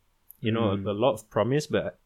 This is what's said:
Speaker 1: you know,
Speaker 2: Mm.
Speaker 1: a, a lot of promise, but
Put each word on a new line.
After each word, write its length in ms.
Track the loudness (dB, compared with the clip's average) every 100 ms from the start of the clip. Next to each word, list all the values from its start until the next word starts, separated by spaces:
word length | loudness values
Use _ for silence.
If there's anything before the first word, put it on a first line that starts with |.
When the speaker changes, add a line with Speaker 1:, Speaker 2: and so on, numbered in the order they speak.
| _ _ _ _
Speaker 1:
you 100 | -2
know, 220 | 0 0
Speaker 2:
Mm. 120 | 0 -2
Speaker 1:
a, 60 |
a 0 |
lot 180 | 0 2
of 160 | 0 -2
promise, 380 | -2 0 0 0
but 320 | -2 -2 -8